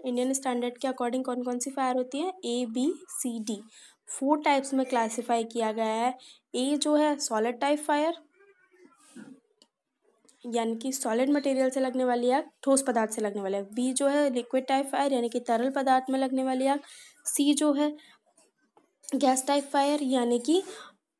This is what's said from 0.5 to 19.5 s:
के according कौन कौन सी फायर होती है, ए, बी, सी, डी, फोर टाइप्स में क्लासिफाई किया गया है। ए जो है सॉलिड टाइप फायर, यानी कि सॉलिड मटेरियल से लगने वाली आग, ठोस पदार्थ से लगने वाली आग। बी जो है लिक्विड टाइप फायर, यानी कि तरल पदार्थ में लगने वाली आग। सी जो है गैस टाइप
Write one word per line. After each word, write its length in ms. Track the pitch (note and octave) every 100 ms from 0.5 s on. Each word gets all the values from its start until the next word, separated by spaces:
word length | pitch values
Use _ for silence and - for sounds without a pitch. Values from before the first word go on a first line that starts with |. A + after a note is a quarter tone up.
| A#3+ A#3+ B3
के 100 | C4
according 360 | B3+ A#3+ B3+
कौन 180 | C4 B3
कौन 140 | B3 B3
सी 120 | C4+
फायर 260 | C4+ C4 B3+
होती 220 | B3+ C#4
है, 100 | F4+ F#4
ए, 200 | A#3+ A#3+ A#3+
बी, 240 | A#3 C#4+ - -
सी, 280 | - B3+ A3+
डी, 160 | A3 G#3 A3 - - _ -
फोर 320 | - C4+ D4+
टाइप्स 300 | D4+ C#4 C4+
में 100 | C4+ C4
क्लासिफाई 580 | A#3+ A3+ A#3 A3+ A#3
किया 280 | A3+ A#3+ A3
गया 200 | A3 A3
है। 200 | A3 B3 B3+ - - _
ए 220 | B3 C4 C#4+
जो 180 | D4+
है 240 | D4+ D4+ C#4+
सॉलिड 400 | - A3 A#3 A#3+
टाइप 180 | C#4 D4+
फायर, 360 | D4+ D4 D#4 E4+ - _ - _ _ _ - _ _ - - - _ _ _ _ _ _ _ _ _ -
यानी 320 | B3 A#3 A3+ A3+
कि 160 | C4
सॉलिड 380 | C4 A#3 A#3 C4+
मटेरियल 400 | C#4+ C#4 C4 C4
से 100 | C4+
लगने 240 | C4 B3+
वाली 260 | B3+ A#3+ B3
आग, 180 | C4+ D#4 _
ठोस 200 | C#4 C4+
पदार्थ 280 | C4+ A3+ A3
से 120 | A3
लगने 200 | G#3 G3+
वाली 140 | F#3+ G3+
आग। 120 | G3
बी 180 | A3 B3+
जो 160 | B3+ C#4
है 200 | D4 C#4+
लिक्विड 360 | B3 A#3+ C4 C4
टाइप 200 | C4+ C4+
फायर, 260 | C#4+ C#4
यानी 160 | B3+ A#3
कि 120 | A#3+
तरल 300 | A#3+ A3+ C4
पदार्थ 400 | C#4 C4 C4 C4
में 80 | C4
लगने 260 | C4+ C4
वाली 220 | C4 C4 C4+
आग। 140 | C#4+ - - - - -
सी 260 | - C#4+
जो 180 | D4 D4+
है 180 | C#4+ D4+ D4+ - _ _ _ _ _ _ _ _ _ -
गैस 320 | C4+ C4+ C4
टाइप 180 | C#4+